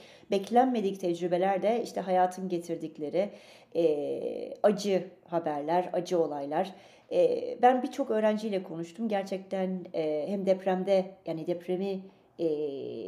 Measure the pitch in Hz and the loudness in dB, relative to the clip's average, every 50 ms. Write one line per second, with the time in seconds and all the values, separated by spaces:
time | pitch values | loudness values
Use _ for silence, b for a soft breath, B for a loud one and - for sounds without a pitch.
0 | B B B B B B 202 196 196 208 226 240 247 262 247 220 190 196 190 190 | B B B B B B -2 -2 0 4 4 6 6 6 4 0 0 -2 -2 -2
1 | 185 175 170 170 180 170 180 175 185 196 196 185 190 208 240 233 226 185 - 196 | -2 -2 -2 0 0 0 2 2 2 2 2 2 2 2 0 0 -2 -4 -6 -6
2 | 185 190 185 185 180 185 185 190 190 180 175 165 170 - 165 160 160 156 - - | -2 2 4 4 4 2 0 -4 -6 -4 -4 -4 -4 -4 -6 -6 -6 -10 -8 -8
3 | 151 147 151 175 202 202 B B B B B B B B - 165 170 156 151 147 | -6 -2 0 0 0 -2 B B B B B B B B 0 2 4 4 4 2
4 | 143 139 135 - - - - - - - - - - 214 202 196 202 202 190 175 | 0 -4 -4 -4 -6 -6 -6 -6 -8 -10 -4 2 4 4 4 2 0 0 0 0
5 | 185 - - - - - 175 165 165 156 147 143 147 156 170 180 175 - - 180 | -2 -4 -14 -20 -10 -4 -4 -2 -2 -2 -4 -4 -2 0 2 2 2 0 -2 -2
6 | 170 - 180 165 160 143 143 143 143 143 151 170 196 190 - B B B B B | -2 0 2 2 2 0 -2 -6 -4 -2 -2 -2 -2 -2 -6 B B B B B
7 | B B - 180 170 - - - - - - - 240 247 262 247 233 269 - - | B B 2 4 4 4 4 0 -4 -6 0 4 6 6 6 6 0 -2 -2 -4
8 | 269 233 220 214 214 214 214 214 220 220 196 185 190 - 165 165 165 170 - 220 | -2 0 0 2 2 2 2 0 -2 -2 -2 -4 -4 -6 -8 -10 -10 -10 -8 -6
9 | 233 220 202 196 190 196 196 185 190 - 196 190 190 185 185 180 175 - - 165 | -4 -2 -2 -2 -2 -2 -6 -6 -6 -6 -4 -2 -2 -2 -2 -4 -6 -6 -4 -2
10 | 156 151 151 151 143 165 208 202 185 190 185 190 - 190 185 185 185 196 196 190 | 0 0 0 -2 -2 -2 -2 0 2 2 2 2 2 0 0 2 2 4 4 2
11 | 185 - - - - 165 165 160 156 175 170 170 - - 185 180 196 196 190 190 | 2 0 -6 -12 -8 -8 -6 -4 -2 -4 -4 -4 -2 -4 -2 -2 -2 -2 -4 -6
12 | 190 190 B B B B _ - 170 160 151 147 151 143 139 131 123 120 120 113 | -8 -12 B B B B _ -2 -2 0 0 0 -2 -4 -4 -6 -8 -8 -8 -8
13 | 98 | -8